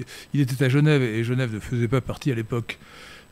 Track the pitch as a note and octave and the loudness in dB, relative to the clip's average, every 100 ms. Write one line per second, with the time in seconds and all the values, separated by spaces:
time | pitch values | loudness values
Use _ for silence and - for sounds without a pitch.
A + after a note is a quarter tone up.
0 | B2+ - - C#3 C3 B2+ C3+ C#3 D3+ D3 | -6 -14 -4 0 0 2 2 4 4 4
1 | B2 A2 A#2 B2+ B2+ G#2+ - B2 A#2 C3 | 2 0 -2 -2 -2 -4 -4 -2 0 0
2 | - G#2+ D3+ A#2 A2 A#2 G#2+ - - - | -2 -4 -2 -2 -2 -4 -6 -10 -18 -20
3 | - - - | -20 -20 -18